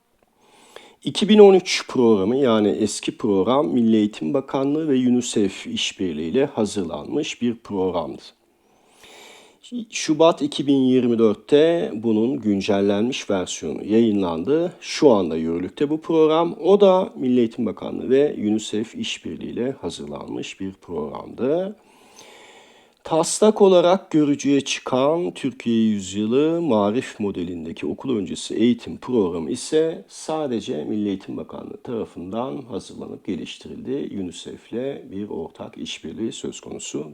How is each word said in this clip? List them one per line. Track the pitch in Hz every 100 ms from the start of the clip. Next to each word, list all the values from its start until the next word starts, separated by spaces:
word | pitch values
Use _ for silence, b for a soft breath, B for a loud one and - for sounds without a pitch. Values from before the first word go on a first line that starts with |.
| _ _ _ B B B B B B B
İki | - 139 180
bin | 214
on | 202
üç | 190 - - -
programı, | 131 120 107 95 131
yani | 135 110 104
eski | - 107 - - -
program, | 117 98 92 131 165
Milli | 127 113 110
Eğitim | 104 - 156
Bakanlığı | 143 135 139 139 151 160
ve |
unicef | 131 127 123 120 120 98 - -
işbirliğiyle | 113 - - 95 76 82 117
hazırlanmış | 139 - 104 104 85 - - 143 151 -
bir | 120
programdı. | 117 - 98 92 87 78 - - _ _ _ _ B B B B B B B B B - 240 226
Şubat | - - 151 165 170
iki | 143 - 139
bin | 139
yirmi | 131 127 123 113
dörtte | 110 101 - 147 165 170 -
bunun | 113 113 107 117 143
güncellenmiş | 107 98 95 98 101 101 117 - -
versiyonu | 98 87 - 82 -
yayınlandı. | - 110 117 101 92 82 90 156 170 -
Şu | - - 151
anda | 107 87 80
yürürlükte | 82 85 92 - 143
bu | 156
program. | 156 160 156 160 170 160
O | 165 202
da | 196 185 190 -
Milli | 131 123
Eğitim | 113 - 110
Bakanlığı | - - 90 98
ve | 131 147 -
unicef | 104 107 - 107 110
işbirliğiyle | - 113 - - 78 - 78 123
hazırlanmış | 131 90 - 71 71 - 60 - -
bir | 196
programdı. | - - 80 76 - - - 127 165 196 214 B B B B B B B B B B B B
Taslak | - 160 170 - 214 214
olarak | 202 180 170 190 -
görücüye | 156 147 143 135 139
çıkan | 135 - - 127 139 165 180
Türkiye | 170 139 113 120 113
Yüzyılı | 110 104 92 98 107 127 156 170
Marif | 165 110 101 117 - -
modelindeki | 101 90 87 87 78 - 73
okul | - 131 113
öncesi | 92 80 -
eğitim | - 117 117 - 78
programı | - 123 92 87 80
ise | 131 - 156 160 165 -
sadece | - - 156 147 117 101 147
Milli | 127 110 101
Eğitim | 95 - -
Bakanlığı | - - - -
tarafından | - 117 87 - 87 110 131 143
hazırlanıp | 120 101 - - 80 - -
geliştirildi. | 82 - - - 78 113 139 156 104
unicef'le | 92 80 - - - 110 135 151 -
bir | 95 104
ortak | - 80 - 107 -
işbirliği | - - 76 78 113
söz | - 139 -
konusu | - - - - 151